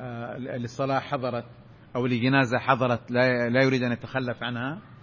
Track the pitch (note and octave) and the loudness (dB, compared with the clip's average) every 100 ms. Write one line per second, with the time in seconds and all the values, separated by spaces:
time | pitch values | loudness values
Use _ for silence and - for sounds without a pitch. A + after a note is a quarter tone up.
0 | B2+ A#2 A#2+ B2 C3 C3 A#2+ - C3+ C3+ | -12 -10 -10 -10 -8 -6 -6 -4 -2 -2
1 | - C#3+ B2 A#2 - - - - - B2 | -2 -4 -2 -4 -6 -14 -20 -20 -8 -2
2 | B2 B2 B2 C3+ B2 A#2+ - B2+ B2+ A#2 | 0 2 4 4 4 2 2 2 2 0
3 | - B2 B2+ B2 A#2+ B2+ C3+ C3 B2 A#2 | 0 2 4 2 2 4 4 4 0 -2
4 | - C3 B2 A#2 A#2 A#2+ C3 F3+ - - | -4 -4 -4 -4 -6 -6 -6 -8 -14 -20